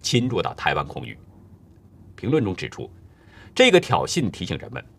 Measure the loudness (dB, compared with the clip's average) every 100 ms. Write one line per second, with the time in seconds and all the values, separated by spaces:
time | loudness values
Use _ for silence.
0 | -2 0 0 -2 -4 -2 0 0 -2 -8
1 | -12 -14 -20 -20 -20 -20 -20 -20 -20 -20
2 | -20 -10 -2 0 0 -4 -8 -12 -16 -18
3 | -20 _ -20 -20 -4 4 6 6 4 0
4 | 0 -2 -2 -4 -6 -6 -8 -14 -14